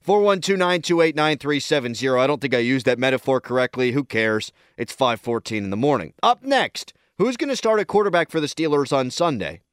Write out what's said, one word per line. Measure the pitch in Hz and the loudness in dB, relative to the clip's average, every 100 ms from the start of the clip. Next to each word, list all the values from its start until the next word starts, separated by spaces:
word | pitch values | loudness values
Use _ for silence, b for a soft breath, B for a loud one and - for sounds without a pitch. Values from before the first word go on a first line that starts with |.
Four | - 208 | 2 2
one | 208 196 | 4 2
two, | 165 190 | 0 0
nine | 180 180 | 2 0
two | 151 170 | 0 2
eight, | 160 | 2
nine | 147 156 151 | 2 0 0
three | 143 147 | -2 -4
seven | - 151 120 | 0 -2 0
zero. | 113 131 127 | -4 0 2
I | 131 | 2
don't | 147 | 0
think | 135 | 0
I | 123 | 0
used | 120 131 120 | 0 0 0
that | 120 | 0
metaphor | 131 131 - 131 | 0 0 0 -2
correctly. | - 127 127 - 127 | 0 -2 0 0 0
Who | 123 | 0
cares? | 139 110 110 110 - b b b | -2 -2 0 0 -4 b b b
It's | 120 | -12
five | - 127 113 | -2 0 0
fourteen | - 117 - 110 | -4 -4 -4 -6
in | 101 | -4
the | 101 | -2
morning. | 143 131 82 - | 0 0 -2 -2
Up | - - | 0 0
next, | 262 269 165 - - _ _ _ | 0 0 0 -6 -16 _ _ _
who's | 214 240 | -2 -2
gonna | 285 262 | -4 -2
start | 226 220 | 0 0
a | 196 | 2
quarterback | 208 208 175 165 | 2 2 2 0
for | 165 | -2
the | 147 | -4
Steelers | - 160 147 139 | -4 0 0 2
on | 139 127 | 0 -2
Sunday? | - 170 127 82 82 _ | -2 -2 -2 -6 -10 _